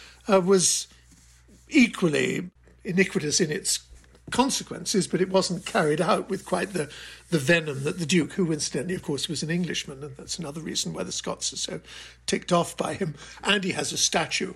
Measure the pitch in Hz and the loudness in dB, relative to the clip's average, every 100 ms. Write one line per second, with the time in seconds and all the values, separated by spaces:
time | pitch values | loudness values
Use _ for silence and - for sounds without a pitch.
0 | - - - 190 175 190 165 - - - | -20 -12 4 4 8 6 6 0 -4 -16
1 | _ - _ _ _ - - 302 226 - | _ -20 _ _ _ -20 2 6 6 4
2 | 170 139 127 135 180 _ - - 220 180 | 2 4 2 0 -6 _ -20 -12 -2 2
3 | 185 196 147 - 156 156 - - - - | 2 2 0 0 0 -2 -2 -4 -6 -20
4 | - - - - 269 - - 143 175 196 | -20 -20 -6 0 2 0 -6 -8 0 0
5 | - 170 190 190 180 165 - 226 156 156 | 2 0 2 2 2 -4 -2 0 2 2
6 | 185 165 - 190 - 170 196 180 143 - | 2 2 0 -6 -2 -2 -2 -4 -6 -8
7 | - - - 165 131 170 156 131 143 180 | -16 -18 -2 -2 4 2 2 -4 -4 -4
8 | 151 180 - - 165 151 - 147 175 92 | 2 2 2 0 0 0 -2 -4 -4 -6
9 | - 139 - 147 156 175 170 - - 135 | -4 -4 -4 -4 -2 -2 -2 -4 -6 -12
10 | 143 131 - - 151 156 151 - - - | -14 -14 -10 -8 -8 -8 -6 -4 -4 -6
11 | 185 - - - - - - 165 - - | -6 -6 -6 -6 -6 -6 -8 -8 -12 -18
12 | - - - - - 170 165 - - 156 | -18 -14 -4 -4 2 2 2 -2 -4 -2
13 | 175 - - - - 202 185 143 143 - | -4 -6 -16 -6 0 2 2 -2 -4 0
14 | - 180 151 - - | 2 2 0 -2 -4